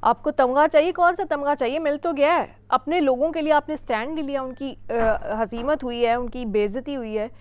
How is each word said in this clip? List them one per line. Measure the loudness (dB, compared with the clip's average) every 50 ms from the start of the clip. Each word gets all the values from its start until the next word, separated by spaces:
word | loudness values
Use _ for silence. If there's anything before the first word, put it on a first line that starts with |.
| 2
आपको | 2 0 2 -2 -6
तमगा | 2 2 2 2 4 4 4 6
चाहिए, | 6 4 4 4
कौन | 2 4 4 2 4
सा | 2 -2
तमगा | -4 -2 -2 0 -2 0
चाहिए? | 0 0 -2 -2 -2
मिल | 0 -2 -2 0
तो | -2 -4 0
गया | 2 4 4 4
है। | 2 0 -4 -8 -20 -6 -2
अपने | -2 -2 0 0 0 2
लोगों | 2 2 2 2 0 -2
के | -2 -2
लिए | 0 2 2
आपने | 2 2 0 -8 -8
स्टैंड | -4 -4 -4 -2 -2 -4 -6
नहीं | -6 -6
लिया, | -4 -4 -6 -6
उनकी, | -6 -10 -8 -10 -10 -10 -10 -10 -4
अ, | -2 0 2 2 2 0 -2 -6 -2
हजीमत | -2 -4 -4 -4 -6 -2 -2 -2 -2 -2
हुई | -6 -2 0
है, | 2 2 2
उनकी | 0 -2 -6 -6 -8 -8
बेइज्जती | -2 0 0 0 0 -2 -6 -8 -6 -8
हुई | -6 -6 -4 -4
है, | -4 -4 -6 -8 -16